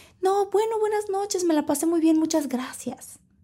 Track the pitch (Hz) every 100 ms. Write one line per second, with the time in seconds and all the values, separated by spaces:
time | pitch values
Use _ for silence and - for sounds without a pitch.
0 | - _ 381 392 392 392 440 440 427 415
1 | 427 381 403 370 359 302 302 294 330 339
2 | 320 320 320 320 285 247 254 - - 254
3 | - - _ _